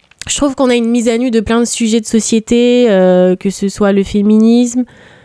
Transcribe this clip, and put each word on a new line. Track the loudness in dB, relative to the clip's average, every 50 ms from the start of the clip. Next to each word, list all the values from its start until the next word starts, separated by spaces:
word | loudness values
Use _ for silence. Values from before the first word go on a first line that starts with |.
| _ _ _ _ -10 -8
je | -4
trouve | -2 -2 -2 -2
qu'on | 0 0 0
a | 0
une | 0 0 0
mise | -2 -2 0 0
à | -2
nu | -2 -2 -2
de | -2 -2
plein | -2 0 0 -2
de | -2
sujets | -2 -2 -4 -2 -2 0 -2
de | -2
société, | -2 -2 -2 0 0 -2 -2 0 0 0 2 2 2 2 2 2 2
euh, | 2 2 2 4 4 4 2 2 0
que | -2 -4 -6
ce | -6 -4 -6 -6
soit | -4 -2 -2 0 0
le | 0 -2
féminisme, | -2 -2 -2 0 2 2 4 4 4 2 2 0 0 -2 -4 -6 -6 -10 -18 -20 -20 -20 -20 _